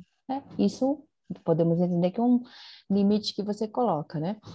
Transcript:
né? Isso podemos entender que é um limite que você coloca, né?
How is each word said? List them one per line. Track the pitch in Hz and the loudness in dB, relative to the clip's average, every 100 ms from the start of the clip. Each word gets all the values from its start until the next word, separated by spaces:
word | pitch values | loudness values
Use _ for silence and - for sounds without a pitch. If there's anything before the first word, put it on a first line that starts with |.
| - _ - | -16 _ -10
né? | 277 - - | -10 -8 0
Isso | 202 - 262 302 - _ - - | 0 2 -2 -2 -8 _ -16 -6
podemos | - 160 165 165 | 0 2 2 2
entender | 180 175 180 | 2 2 0
que | 180 | 2
é | |
um | 240 247 247 - - - - | 2 2 0 -18 -20 -14 -2
limite | 196 202 214 214 | 2 2 2 -2
que | - | -6
você | 202 208 214 | -6 -4 -4
coloca, | 254 240 156 151 156 | -2 0 0 -2 -6
né? | 160 214 - | -6 -6 -12